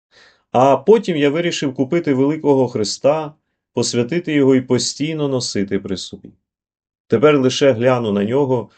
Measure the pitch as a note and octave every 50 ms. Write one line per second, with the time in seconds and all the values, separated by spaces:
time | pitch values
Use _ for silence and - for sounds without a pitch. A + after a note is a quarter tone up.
0 | _ _ _ _ - _ _ _ _ _ - A#2+ B2+ C#3 C3+ C3 - - A3 A3+
1 | - - E3 D3 C#3+ C#3+ C#3 E3 E3+ F3 E3 - D#3 C#3 C3 - C3+ B2+ E3+ E3+
2 | E3+ D3+ C3+ B2+ C#3 C#3+ D#3 D#3 D3+ D3 C#3 C3+ C3 A#2 - A2 G#2+ G2 - -
3 | - C3+ D3+ D#3+ E3 F3+ - _ _ _ _ _ _ _ - B2 A#2 - - A#2+
4 | A#2+ A#2+ E3 F3 E3+ D#3+ D3+ D3 C3+ C3 C3+ B2+ B2+ - B2+ A#2 - - - -
5 | C#3+ D#3 D#3+ D3+ D3 C#3 C3+ B2 B2 - - G#2 G2 G2+ G2 F#2+ - G2 F#2+ F2
6 | - - - - - - - _ _ _ _ _ _ _ _ _ _ _ _ _
7 | _ - - A2 C#3 D3+ D3 C#3 B2+ C3 B2+ - D3 C3+ B2 A2 A#2+ C3 B2+ B2
8 | A#2 G#2+ G2+ G2+ G2+ G#2+ B2 C#3+ D3 C3 C3 A#2+ G#2+ - _